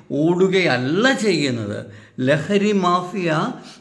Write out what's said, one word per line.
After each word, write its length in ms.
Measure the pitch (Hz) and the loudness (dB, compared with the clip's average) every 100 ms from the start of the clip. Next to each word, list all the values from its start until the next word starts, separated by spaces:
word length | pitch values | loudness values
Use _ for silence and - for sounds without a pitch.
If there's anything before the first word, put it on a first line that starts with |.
| - | -6
ഓടുകയല്ല 1000 | 139 160 180 190 190 165 123 127 175 254 | 0 2 4 2 2 2 0 0 2 2
ചെയ്യുന്നത്. 760 | 269 214 165 139 117 101 104 113 - - - | 2 0 0 0 -2 -4 -8 -10 -18 -14 -4
ലഹരി 520 | 127 151 156 202 208 | 0 0 0 0 2
മാഫിയ 800 | 196 180 180 180 208 170 156 220 - - - | 2 2 0 -2 -4 -2 -2 -2 -6 -16 -10